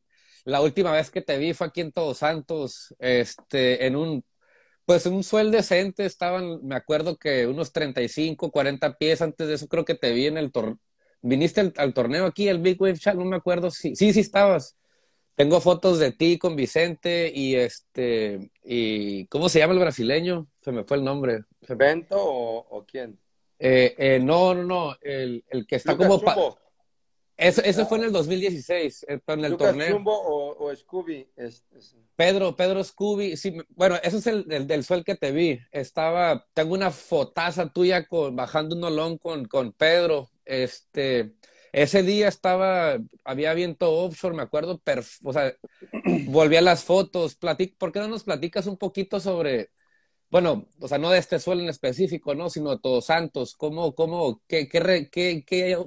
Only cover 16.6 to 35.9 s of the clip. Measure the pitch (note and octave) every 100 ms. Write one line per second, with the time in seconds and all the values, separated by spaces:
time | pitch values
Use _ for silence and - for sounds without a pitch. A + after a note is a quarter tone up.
16.6 | A#2+ D#3 F3 D#3 F3 E3+ E3 C#3 C3+ B2+
17.6 | A#2+ - - - A#2+ A2+ G#2+ G2 - _
18.6 | - A#2+ A2 G#2+ G2+ G2 F#2+ C#3+ F3+ D#3+
19.6 | D#3+ F#3 E3+ B2+ A2+ D#3 F3 F3 D3+ _
20.6 | C#3 A#2+ G2 C#3+ C3 C#3+ B2+ A2 - _
21.6 | - A#2+ C#3 E3 E3 G3 F#3 B2+ A#2 A2+
22.6 | - G#2+ G2+ C3 A#2 G2+ _ _ _ -
23.6 | B2+ B2+ B2 - C3+ C3 C3 E3+ F#3 F3+
24.6 | F3 F3+ D3+ C3 C#3+ C3+ B2+ A#2 - C3
25.6 | G#2+ C3+ - D3 F#3+ G3 C#3+ D3 C#3+ -
26.6 | _ _ _ _ _ _ _ - F3 G#3+
27.6 | G3+ F#3+ G#3+ A3 A3+ F#3+ D3+ F#3 G3 D#3+
28.6 | B2+ F3 D3 - - C#3+ - D#3 D3+ E3
29.6 | - C#3 E3 G3+ G3+ G#3+ F3+ D3 C#3+ -
30.6 | D3 C#3 _ F#3 E3 D3 C3+ - A#2+ -
31.6 | _ B2+ _ _ _ - F3 G3 F#3 C3+
32.6 | F#3 F#3+ F#3+ - G#3 G3+ G3+ D#3 G3 E3
33.6 | - - F#3 F3 E3+ G#3 A#3 G#3+ D#3 D3
34.6 | C#3 D3+ B2 F3+ E3+ G3 C#3+ D3 E3+ B2
35.6 | - C#3+ B2+